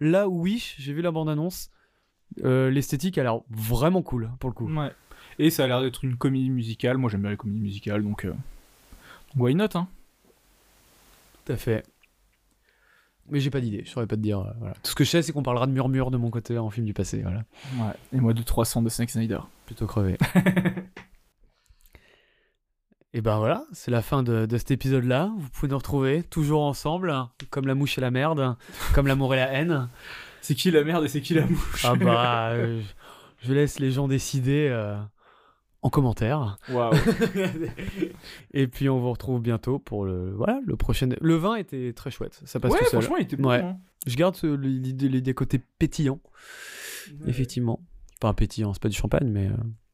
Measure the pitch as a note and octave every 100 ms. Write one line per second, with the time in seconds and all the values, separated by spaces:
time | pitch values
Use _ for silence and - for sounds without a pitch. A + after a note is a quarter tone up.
0 | D3+ F#3 G3+ F3 F3 A#3 - - C3+ D3
1 | F3 D#3+ D#3 D3+ E3+ - - _ _ _
2 | _ _ - - C3 B2+ C3 C3+ C3+ C#3
3 | F#3+ F3 B2+ A2+ - A2 A2 A#2 D#3 F#3
4 | - B2 A2+ B2+ C3 - A#2+ D#3 C#3+ -
5 | - - - - D3+ D#3+ C3 B2 C3 B2
6 | C3+ B2 C#3 C3 C3 B2+ A2+ A2 B2 C3
7 | B2 G2+ G2+ G#2 G#2 G#2+ G2+ G2+ - G#2
8 | G#2 G#2 F#2 - - - - _ _ -
9 | - - - C3+ B2 D#3 G#3+ F3 F#3 -
10 | - _ _ _ _ _ _ _ _ _
11 | _ _ _ _ - B2 - A2 - _
12 | _ _ _ _ _ _ _ _ _ _
13 | _ _ - C#3+ C#3 C3+ A#2+ G2+ - -
14 | A2 G#2+ G#2+ G2+ G2 A2+ G2+ F#2+ - -
15 | C#3+ E3+ E3 C#3+ B2+ B2 C3 C3 C3 C3
16 | B2+ B2+ A#2 A#2 - A#2 A2 G#2+ A2 G2+
17 | F#2+ G#2+ G2 G2 A2 - C#3 B2+ A2 -
18 | - C3 A2+ A2+ A#2 - A2+ A#2 A2+ -
19 | A#2 A2 A2+ F#2 - - - A2+ A2 -
20 | F#2+ F#2 - F#3 F#3 F#3 F3+ F#3 - -
21 | - - _ _ _ _ _ _ _ -
22 | _ _ _ _ _ _ _ _ _ _
23 | _ B2 A2 G#2+ A2 G3 D#4 F#3+ - A#2
24 | G#2+ C#3+ B2 A2+ A2+ A#2 - C3+ C3+ C3+
25 | B2 B2+ F#3+ A3 C3+ - C#3+ C#3 C3+ C#3+
26 | C3+ D3+ E3+ E3 D3 D3+ D3 C3+ D3+ F3
27 | F#3 C3+ B2 - C3 C#3 C3+ C3+ C#3+ -
28 | B2+ B2 D3+ D#3 C3 A#2+ - - - C#3+
29 | C#3 C3+ C3 C3 C3 C3+ E3+ D3+ B2 -
30 | - - - - - D3 F#3 D#3 D3 E3+
31 | D3 C#3+ - D#3+ C#3+ F3 - - B2 B2
32 | A#2+ A#2 A#2+ A#2 A2+ A#2 A#2 A#2 G2+ -
33 | - - - _ A#2+ C3+ D3 - C3+ B2+
34 | C#3 C3+ - C3+ B2+ C#3+ D3 A#2 G#2 G#2
35 | G#2+ - _ _ _ _ _ _ - -
36 | C3 G#2+ A2 D3+ A2+ G2+ - B2 A#2 D3
37 | A3 - A3 G3 F#3+ D#3 E3 - F#3+ G3
38 | - - - - - C#3+ C3 - C3+ C3
39 | B2 A2+ - B2 A#2 A2+ - C#3 - G#2
40 | G2 F2+ F#2 G2 C#3 C4 A3+ B2 - -
41 | C3 B2 D#3+ E3 F3+ A3+ F3 C3+ B2 A#2
42 | - - G#2 - - B2+ - E4+ A#4+ A2+
43 | A2+ F4 - - C3+ B2 F3+ F#3 - _
44 | C#3+ B2 F3+ F#3 D#3+ C#3+ C3+ C3 B2+ C3
45 | C#3 C3 B2+ C3 C3 C3+ - - D#3 -
46 | C#3+ C3+ - - - - - - - -
47 | - D3 - B2 B2+ B2+ A#2+ - - -
48 | - - A2 G#2 G#2 - G#2 G2 A2 G2+
49 | G#2+ D3 C3+ G2+ G2 G#2+ A2+ A2 _